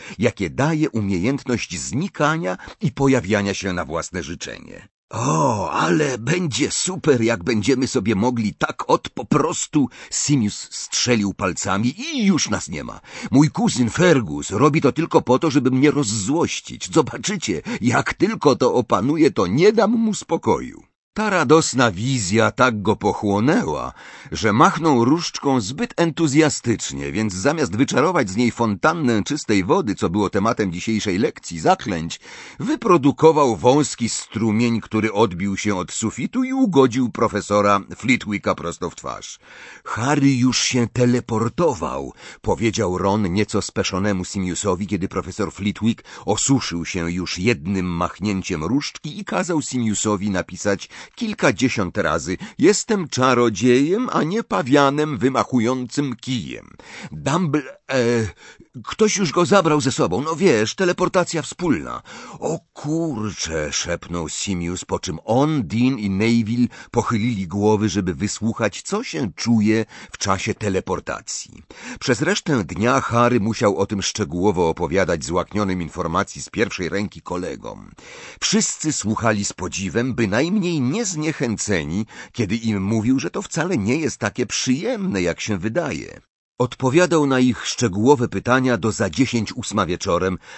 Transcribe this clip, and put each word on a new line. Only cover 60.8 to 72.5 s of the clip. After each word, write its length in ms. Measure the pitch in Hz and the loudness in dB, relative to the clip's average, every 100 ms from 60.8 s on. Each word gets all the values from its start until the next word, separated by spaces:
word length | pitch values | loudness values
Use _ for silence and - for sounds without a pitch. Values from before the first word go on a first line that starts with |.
| 185 175 180 190 170 165 | 0 2 2 2 0 -2
wspólna. 600 | 143 - 180 127 123 120 - - - - | -6 -4 0 0 -2 -10 -12 -18 -18 -8
„O 200 | 143 165 - | -4 -4 -8
kurcze”, 1000 | - 147 160 165 117 107 85 - 80 76 | -10 -4 -2 -2 -4 -6 -6 -4 -4 -2
szepnął 560 | - - 87 - 85 78 | -4 -4 -6 -6 -6 -6
Simius, 560 | - - 90 85 90 - | -6 -4 -2 -2 -6 -6
po 140 | 90 | -6
czym 200 | - 78 - | -6 -8 0
on, 420 | 117 147 156 90 | 2 2 0 -2
Dean 320 | 107 127 135 | 0 0 0
i 100 | 104 | -2
Neville 580 | 95 110 117 107 120 120 - - | 0 4 2 2 0 0 -2 -4
pochylili 560 | 120 110 117 117 110 92 | -2 0 0 0 -2 -4
głowy, 420 | 101 104 107 107 | 0 2 2 2
żeby 240 | 90 90 | 0 -2
wysłuchać, 680 | 76 101 - 110 107 110 - | -2 -4 -2 -4 -2 -2 -4
co 220 | - 202 | -6 -6
się 280 | 254 156 117 - | -4 -4 -6 -4
czuje 500 | - 117 107 110 107 - - | 0 2 4 2 0 -10 -18
w 60 | - | -6
czasie 360 | - 95 - | -2 -2 -2
teleportacji. 1120 | 101 104 92 90 87 - 58 - - - - - - - 247 | -4 -2 -2 -2 -6 -6 -10 -10 -12 -14 -20 -20 -20 -16 -6
Przez 220 | - 117 | -2 0
resztę 420 | 151 208 - | 0 -2 0